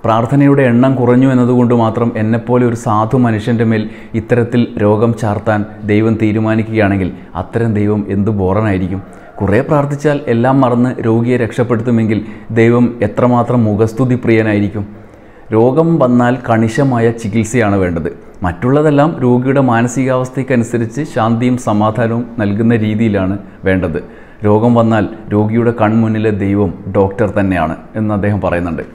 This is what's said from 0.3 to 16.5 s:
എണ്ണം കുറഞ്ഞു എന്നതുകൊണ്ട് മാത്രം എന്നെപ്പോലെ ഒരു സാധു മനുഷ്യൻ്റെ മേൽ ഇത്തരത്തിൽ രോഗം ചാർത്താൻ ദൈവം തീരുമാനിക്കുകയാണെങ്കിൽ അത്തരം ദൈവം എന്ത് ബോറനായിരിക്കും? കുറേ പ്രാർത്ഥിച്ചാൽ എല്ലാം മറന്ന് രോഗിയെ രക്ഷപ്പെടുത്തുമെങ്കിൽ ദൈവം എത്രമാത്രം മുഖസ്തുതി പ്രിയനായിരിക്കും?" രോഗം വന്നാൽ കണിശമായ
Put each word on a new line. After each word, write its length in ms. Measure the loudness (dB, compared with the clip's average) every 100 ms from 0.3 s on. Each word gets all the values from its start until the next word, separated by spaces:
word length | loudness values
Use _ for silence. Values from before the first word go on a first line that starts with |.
| 2 4 4
എണ്ണം 320 | 4 4 2 2
കുറഞ്ഞു 360 | 2 4 4
എന്നതുകൊണ്ട് 440 | 2 2 2 4 2
മാത്രം 360 | 2 0 -2 -2
എന്നെപ്പോലെ 480 | -2 -2 0 2 2
ഒരു 100 | 0
സാധു 420 | -2 0 0 0
മനുഷ്യൻ്റെ 460 | 0 0 -2 0
മേൽ 260 | 0 0 -4 -10 -8
ഇത്തരത്തിൽ 540 | -8 0 0 0 0 -2 0
രോഗം 340 | 0 2 0 0
ചാർത്താൻ 440 | -4 -2 -2 -2 -4 -8
ദൈവം 340 | -2 2 2 0
തീരുമാനിക്കുകയാണെങ്കിൽ 920 | 0 0 0 -2 -2 0 0 0 -2 -6 -12 -10
അത്തരം 380 | -6 -2 0
ദൈവം 320 | 0 0 -2 -2
എന്ത് 220 | -2 0
ബോറനായിരിക്കും? 720 | 0 0 0 0 -2 -2 -6 -10 -20 -20 -6
കുറേ 200 | 0 0
പ്രാർത്ഥിച്ചാൽ 580 | 2 0 0 -2 -2 -2 -2
എല്ലാം 340 | 0 2 2
മറന്ന് 420 | 2 2 0 0 0
രോഗിയെ 320 | 0 0 0
രക്ഷപ്പെടുത്തുമെങ്കിൽ 880 | -2 -2 -2 0 0 0 0 -2 -4 -14 -4
ദൈവം 480 | 2 4 4 2 0
എത്രമാത്രം 600 | -4 0 2 2 2 0
മുഖസ്തുതി 520 | 2 2 0 0 -2 0
പ്രിയനായിരിക്കും?" 920 | 2 2 2 0 -2 -4 -10 -14 -20 -20 -20 -20 -2
രോഗം 460 | 2 2 2 2 2
വന്നാൽ 380 | 2 2 2 -2
കണിശമായ 600 | 0